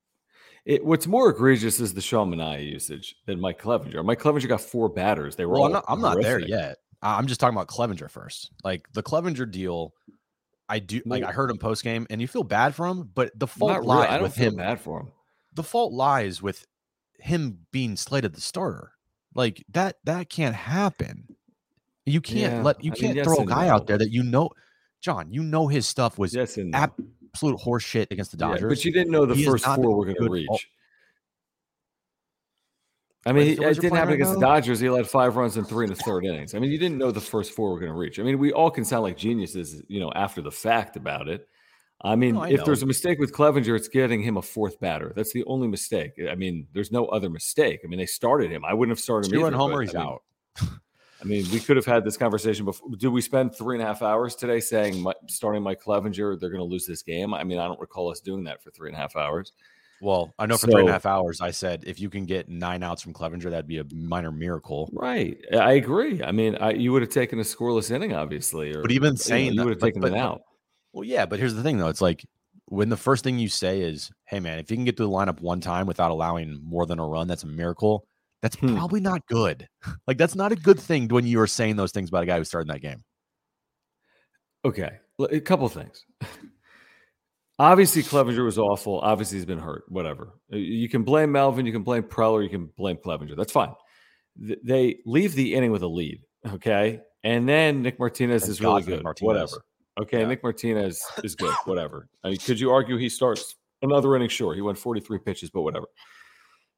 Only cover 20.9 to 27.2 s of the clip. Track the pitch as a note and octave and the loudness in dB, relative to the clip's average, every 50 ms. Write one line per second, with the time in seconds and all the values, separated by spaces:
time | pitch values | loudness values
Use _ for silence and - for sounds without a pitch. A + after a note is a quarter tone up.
20.9 | - - - - - A2 - - - _ _ _ _ _ _ _ _ _ _ _ | 0 -2 -6 -8 -8 -12 -16 -20 -20 _ _ _ _ _ _ _ _ _ _ _
21.9 | _ _ _ C#3 D3 E3 - - - G#3+ G#3+ D3 A#2+ A#2 A#2 D3 D3 - - D#3+ | _ _ _ 0 0 0 0 0 0 0 0 0 0 2 2 2 2 2 -2 -6
22.9 | - - - B2+ C3 C#3+ C#3 E3 D#3+ C#3+ A2 F#2+ A#2 C#3+ F3+ F3 A#2 G#2 G#2 - | -2 0 0 0 0 2 4 4 4 4 4 2 2 2 4 6 6 4 4 4
23.9 | G#2 G#2 A2 A2 A#2 A#2+ B2 A#2+ A#2+ C3+ E3 - - _ _ _ _ _ _ _ | 2 2 2 2 2 0 0 2 4 2 2 2 -2 _ _ _ _ _ _ _
24.9 | _ _ - F3+ D3 F#2+ D#2 D#2 G#2+ D3 D#3+ D#3 D#3 D#3+ D#3+ C#3 D3 C3+ G#2+ - | _ _ -6 -4 -4 -4 -6 -6 -6 -4 -2 0 2 2 2 2 2 2 0 0
25.9 | - - B2 A2+ - - G2 F2 - B2 B2+ - - A2 F#2+ F2 B2 C3+ D3 - | 0 0 0 0 2 0 -2 0 0 -2 -2 -2 -4 -6 -4 -2 0 2 0 0
26.9 | - - - - - _ | -2 -6 -14 -14 -18 _